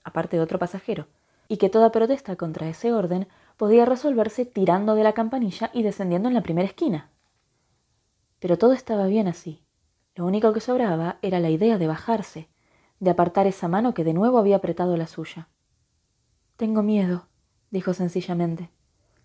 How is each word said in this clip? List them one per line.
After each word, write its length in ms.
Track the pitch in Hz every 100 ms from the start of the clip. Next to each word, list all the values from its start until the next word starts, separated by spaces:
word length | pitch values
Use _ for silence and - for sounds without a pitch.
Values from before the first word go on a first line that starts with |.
aparte 340 | - 165 175 170
de 60 |
otro 160 | 160 180
pasajero, 480 | 175 190 - 175 147 _ _ _ -
y 100 | 214
que 120 | 196
toda 220 | 220 226
protesta 440 | 226 226 269 - 180
contra 340 | 165 160 160
ese 240 | 160 233
orden 340 | 233 175 180 196 _ _ -
podía 280 | 208 233 233
resolverse 600 | 254 302 240 214 - 247
tirando 500 | - 185 180 214 214
de 80 |
la 100 | 214
campanilla 560 | 214 226 262 220 - -
y 100 | 247
descendiendo 460 | 214 190 185 175 240
en 60 | 240
la 80 |
primera 240 | 185 170 190
esquina. 420 | - 311 156 - _ _ _ _ _ _ _ _ _ _ _ _ _
Pero 180 | 180 170
todo 140 | 233
estaba 360 | 262 - 214 190
bien 200 | 214 190
así. 380 | 165 175 156 _ _ _ _ _ -
Lo 100 | 175
único 280 | 208 220
que 80 | 214
sobraba 560 | 233 247 226 165 170 -
era 180 | 196 180
la 100 | 165
idea 280 | 160 220 214
de 100 | 160
bajarse, 600 | 156 - 220 - 165 - _ _ _ _ -
de 80 | 185
apartar 380 | 175 175 196 196
esa 200 | 190 170
mano 260 | 185 240
que 120 | 185 160
de 80 |
nuevo 240 | 160 226 247
había 200 | 202 196
apretado 380 | 180 170 180 170
la 120 | 160
suya. 420 | - 160 - 165 _ _ _ _ _ _ _ _ _ _ -
"Tengo 280 | 220 214
miedo", 440 | 208 214 180 175 - _ _ _ _
dijo 240 | 190 180
sencillamente. 800 | 180 175 185 180 175 170 165 175 _ _ _ _ _